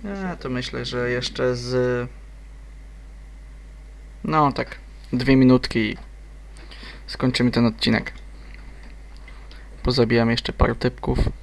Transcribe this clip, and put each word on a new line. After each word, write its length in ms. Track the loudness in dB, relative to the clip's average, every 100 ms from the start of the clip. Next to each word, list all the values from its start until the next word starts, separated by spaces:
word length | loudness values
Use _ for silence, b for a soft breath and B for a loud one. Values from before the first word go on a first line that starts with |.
Ja 320 | -6 -6 -6 -6
to 140 | -4
myślę, 340 | -4 -4 -6
że 260 | -4 -2 0
jeszcze 460 | 0 -2 0 0 0
z... 520 | 0 2 2 0 -4 -10 -18 -18 -18 -18 -16 -16 -16 -16 -16 -16 -16 -16 -16 -16 -16 -16 -16 -16 -16 -8
No 280 | 0 4 4
tak, 260 | 2 -6 -8 -14 -16 -4
dwie 240 | 0 6 8
minutki 420 | 10 8 6 0
i 180 | 0 -2 -12 -16 -16 -16 -16 B B B B B -12
skończymy 440 | 0 0 4 4
ten 160 | 6 4
odcinek. 460 | 4 2 2 0 -12 -16 -16 -16 -16 -16 -16 -16 -16 -16 -16 B B B B B -4
Pozabijam 480 | 0 4 6 6 6
jeszcze 220 | 2 0
parę 220 | 2 2
typków. 440 | 4 0 0 0 2 2 2